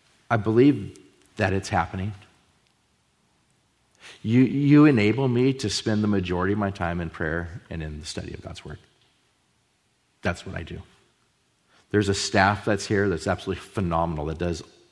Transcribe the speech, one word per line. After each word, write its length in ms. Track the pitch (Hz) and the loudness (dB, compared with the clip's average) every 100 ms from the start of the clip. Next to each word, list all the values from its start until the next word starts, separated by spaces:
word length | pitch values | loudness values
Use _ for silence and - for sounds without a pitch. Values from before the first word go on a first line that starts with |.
| _ _ - | _ _ -4
I 80 | 117 | -2
believe 600 | 104 110 143 120 92 - - _ _ - | 2 4 6 4 -2 -16 -20 _ _ -2
that 160 | 98 | 0
it's 160 | 95 - | 0 -2
happening. 440 | 98 82 95 98 104 - _ _ _ _ _ _ _ _ _ _ _ _ _ _ _ _ _ - - | -2 -2 -4 -8 -10 -18 _ _ _ _ _ _ _ _ _ _ _ _ _ _ _ _ _ -20 -10
You, 200 | 107 120 | 0 4
you 440 | 127 135 143 147 151 | 4 2 6 8 8
enable 420 | 123 104 110 135 | 6 2 2 0
me 260 | 120 127 | 2 2
to 160 | 131 107 | 0 -4
spend 340 | - - 107 | -4 -2 0
the 40 | 107 | 2
majority 460 | 101 90 90 92 | 0 0 -2 0
of 60 | 104 | 0
my 100 | 98 | -2
time 320 | 98 85 87 | -2 -4 -4
in 80 | 82 | -6
prayer 520 | - 82 82 85 87 - | -6 -4 -4 -6 -12 -12
and 100 | 82 | -10
in 180 | 78 76 | -10 -10
the 60 | 78 | -12
study 280 | - 80 | -12 -12
of 80 | - | -14
God's 200 | - - | -14 -16
Word. 140 | - 76 _ _ _ _ _ _ _ _ _ _ _ _ _ _ | -16 -18 _ _ _ _ _ _ _ _ _ _ _ _ _ _
That's 240 | - 87 - | -6 -6 -8
what 100 | 87 | -12
I 60 | |
do. 200 | 85 80 - _ _ _ _ _ _ _ _ _ _ | -10 -14 -16 _ _ _ _ _ _ _ _ _ _
There's 200 | 104 101 | 0 2
a 40 | |
staff 500 | 98 - 104 95 101 - | 0 0 4 4 2 -2
that's 200 | 101 - | -2 0
here 240 | 104 101 | 0 0
that's 180 | 82 101 | -2 -2
absolutely 340 | 90 - 87 | -4 -4 -8
phenomenal, 640 | - - 90 82 85 78 76 | -8 -6 -2 0 -2 -4 -6
that 120 | 80 | -4
does 260 | 87 78 - _ _ | -4 -4 -10 _ _